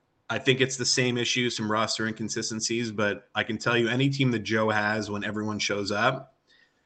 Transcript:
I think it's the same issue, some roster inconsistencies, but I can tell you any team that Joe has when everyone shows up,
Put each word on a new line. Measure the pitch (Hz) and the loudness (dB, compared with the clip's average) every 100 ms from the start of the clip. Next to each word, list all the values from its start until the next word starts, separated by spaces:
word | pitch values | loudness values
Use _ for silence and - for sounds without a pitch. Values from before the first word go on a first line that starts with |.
| _ _ - | _ _ -6
I | 113 | -2
think | 139 127 | 2 4
it's | 131 131 | 2 0
the | 117 | 0
same | - 127 120 | 2 2 2
issue, | 117 127 123 | 0 0 0
some | 113 107 | -2 -2
roster | 107 107 - 110 | 0 0 0 -4
inconsistencies, | 110 104 113 110 110 - 117 117 | -4 -6 -4 -4 -4 -2 -2 -4
but | 104 104 98 - 107 | -2 -2 -2 -6 -6
I | |
can | 104 110 | -4 -2
tell | 127 120 | 0 2
you | 113 | 2
any | 127 139 | 2 2
team | 139 131 | 4 2
that | 113 | 2
Joe | 98 110 110 | 0 2 2
has | 107 104 110 101 | 2 2 0 -2
when | 104 | -4
everyone | 101 107 107 101 | -4 -4 -4 -2
shows | - 101 101 | -2 -2 -2
up, | 101 120 135 - _ _ _ _ _ | 2 2 0 -8 _ _ _ _ _